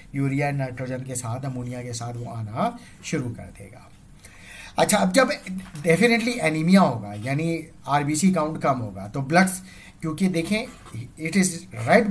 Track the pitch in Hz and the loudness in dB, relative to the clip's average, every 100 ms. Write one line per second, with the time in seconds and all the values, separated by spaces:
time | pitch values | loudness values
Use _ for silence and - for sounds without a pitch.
0 | - 139 139 139 143 143 131 120 127 127 | -8 -2 0 0 0 -2 -4 -6 -6 -6
1 | 131 - 117 123 135 127 123 123 123 117 | -6 -6 -6 -6 -6 -8 -8 -8 -8 -8
2 | 120 120 117 117 107 113 220 240 - - | -8 -8 -8 -8 -6 -2 -2 -4 -12 -16
3 | - 156 120 107 - - - - - - | -6 -4 -4 -8 -14 -16 -20 -20 -20 -20
4 | - - - - - - - - 170 202 | -20 -20 -20 -20 -20 -18 -8 0 2 4
5 | 190 185 262 294 - 185 - 151 165 165 | 4 4 4 2 -8 -10 -10 -4 2 4
6 | 233 233 226 240 160 156 160 190 165 117 | 4 4 0 0 0 0 6 6 6 2
7 | 101 104 117 139 165 165 156 - - 143 | -6 -8 -4 -2 -2 -2 -6 -14 -2 0
8 | 147 156 190 185 156 156 156 131 107 98 | 2 2 4 4 0 0 0 0 -2 -8
9 | 101 139 135 170 190 - - - - - | -8 -6 2 4 4 0 -10 -20 -20 -10
10 | 160 156 190 165 165 208 254 - - - | -8 0 0 0 0 -2 -4 -12 -16 -14
11 | - - 156 196 180 165 - 113 113 196 | -14 -10 -2 2 2 0 -10 -8 4 4
12 | 214 | 4